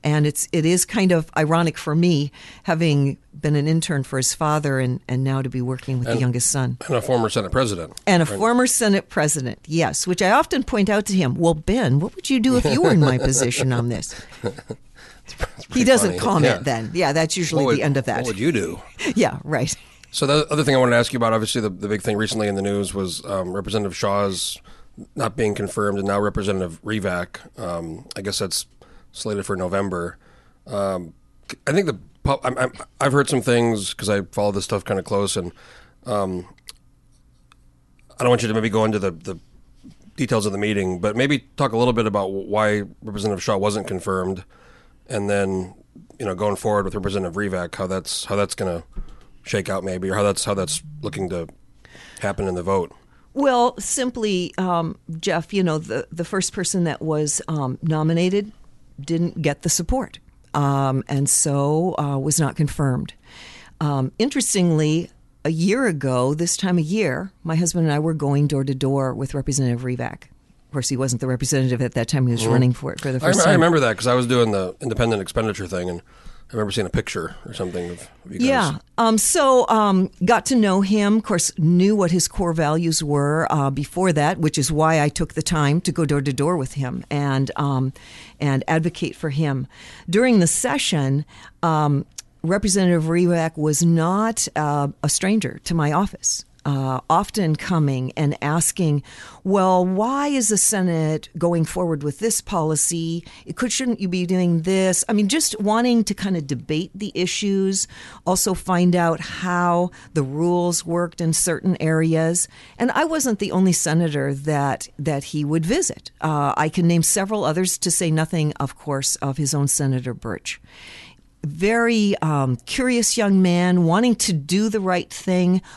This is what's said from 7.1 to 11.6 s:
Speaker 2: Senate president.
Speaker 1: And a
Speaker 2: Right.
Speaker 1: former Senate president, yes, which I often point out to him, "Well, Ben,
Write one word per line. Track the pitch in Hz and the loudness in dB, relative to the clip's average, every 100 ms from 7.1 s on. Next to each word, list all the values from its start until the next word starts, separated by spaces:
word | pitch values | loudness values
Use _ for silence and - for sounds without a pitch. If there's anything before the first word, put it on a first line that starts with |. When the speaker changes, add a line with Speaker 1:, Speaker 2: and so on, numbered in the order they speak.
| 123 110 | 2 2
Speaker 2:
Senate | 123 92 | 0 0
president. | 127 123 92 78 - - | 0 0 -2 -8 -6 2
Speaker 1:
And | 175 | 2
a | 156 | 2
Speaker 2:
Right. | 196 | 2
Speaker 1:
former | 226 240 254 | 2 4 2
Senate | - 214 196 - | 2 2 2 0
president, | - 151 151 127 - - | -2 0 0 -4 -8 -4
yes, | 165 139 - 180 | 0 0 -2 -2
which | 180 | 0
I | 185 | 4
often | 254 320 277 | 4 2 -2
point | - 220 196 | -2 0 2
out | 196 185 | 2 0
to | |
him, | 190 135 | 0 0
"Well, | 180 170 | 2 2
Ben, | 156 | 2